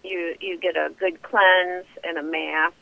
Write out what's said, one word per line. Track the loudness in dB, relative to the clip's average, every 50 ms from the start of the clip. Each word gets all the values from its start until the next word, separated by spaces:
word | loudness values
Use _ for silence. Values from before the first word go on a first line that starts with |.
| -10
you, | -8 -6 -6 -6 -6 -8 -8
you | -8 -8 -8 -2
get | -2 -2 0
a | 0 -2 -2 -4 _
good | -4 -4 -4 -4
cleanse | -12 0 4 6 8 8 8 6 4 0 -4 -8 -10 _ -20 -12 -10
and | -6 -6
a | -6 -6
mask | -4 -6 -6 -6 -4 0 0 0 0 -2 _